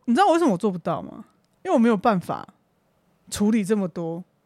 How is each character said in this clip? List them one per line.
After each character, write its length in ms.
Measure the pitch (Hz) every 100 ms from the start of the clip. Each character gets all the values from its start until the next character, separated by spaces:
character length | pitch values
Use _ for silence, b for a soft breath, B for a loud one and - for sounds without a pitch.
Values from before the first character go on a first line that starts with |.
| -
你 80 |
知 40 | 240
道 80 | 403
为 100 | 330
什 60 |
么 80 | 330
我 40 | 175
做 140 | 214
不 80 | 180
到 240 | 185 156
吗？ 240 | - - - _ _ _
因 80 | 359
为 40 |
我 40 | 320
没 80 | 233
有 100 | 220
办 220 | 240 196
法 300 | - 131 - _ _ _ _ _ _ _ -
处 200 | - 208
理 120 | 226
这 140 | 185 214
么 100 | 190
多。 380 | - 165 165 180 _